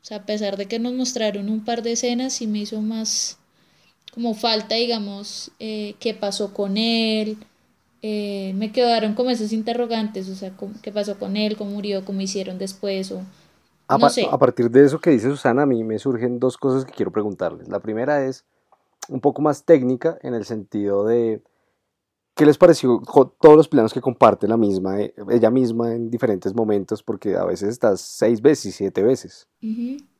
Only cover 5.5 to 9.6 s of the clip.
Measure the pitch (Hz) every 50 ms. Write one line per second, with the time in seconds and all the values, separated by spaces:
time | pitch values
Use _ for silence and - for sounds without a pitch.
5.5 | _ _ - 220 214 214 208 208 208 _ - 226 214 202 - 202 196 - 214 202
6.5 | 196 - 202 196 196 214 226 233 233 226 226 220 220 220 214 214 214 214 - _
7.5 | _ _ _ _ _ _ _ _ _ _ - 214 214 214 208 202 202 196 196 190
8.5 | 190 190 220 214 214 262 247 240 233 226 214 214 208 214 247 254 247 233 214 208
9.5 | 226 220